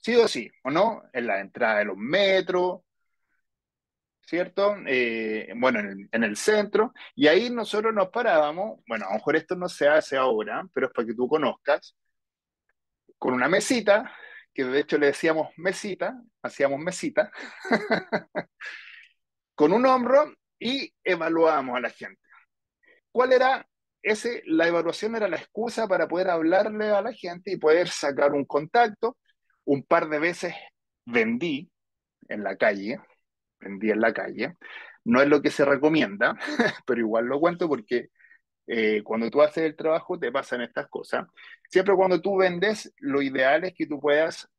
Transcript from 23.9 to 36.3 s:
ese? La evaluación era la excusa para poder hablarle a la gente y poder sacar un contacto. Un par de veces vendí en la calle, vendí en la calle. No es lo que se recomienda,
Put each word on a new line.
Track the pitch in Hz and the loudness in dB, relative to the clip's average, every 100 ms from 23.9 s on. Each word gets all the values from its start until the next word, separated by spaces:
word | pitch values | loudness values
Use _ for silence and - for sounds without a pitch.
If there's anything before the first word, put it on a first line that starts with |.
| _ | _
ese? | - 214 233 240 - | -2 -2 -2 -8 -2
La | 160 165 | 2 4
evaluación | 170 170 156 214 226 | 2 0 -2 -4 -2
era | 208 | -2
la | 160 | -4
excusa | - - 233 226 220 | -8 -8 -6 -4 0
para | 180 160 | 0 0
poder | 170 185 | 0 0
hablarle | 170 160 185 214 214 214 | 0 2 2 2 -2 0
a | 202 | 0
la | 214 | 0
gente | - 180 175 202 | -8 -12 -12 -8
y | 185 | 0
poder | 151 160 175 | 4 4 4
sacar | - 147 135 143 | -2 -4 0 2
un | 143 | 2
contacto. | 135 143 156 233 240 208 226 254 _ _ _ _ | -2 -4 0 2 2 0 -8 -8 _ _ _ _
Un | - 139 | -2 -2
par | - 170 165 | 2 0 2
de | 151 | -2
veces | 165 175 180 151 - _ _ _ - | -2 -2 -8 -10 -20 _ _ _ -4
vendí | 117 113 117 170 135 - _ _ _ _ _ _ | 0 0 0 -2 -6 -8 _ _ _ _ _ _
en | 107 | -8
la | 101 95 | -8 0
calle, | 117 98 98 139 - _ _ _ _ _ | 0 0 -6 -10 -12 _ _ _ _ _
vendí | 92 98 107 | -14 -6 -2
en | 104 | 2
la | 113 | 0
calle. | 107 98 - 113 - - - - - | -2 -8 -8 -10 -10 -20 -20 -20 -12
No | - 123 | 2 4
es | 143 | 6
lo | 147 | 4
que | 147 | 2
se | - | 2
recomienda, | 139 139 151 160 113 98 123 | 2 4 2 2 0 0 -2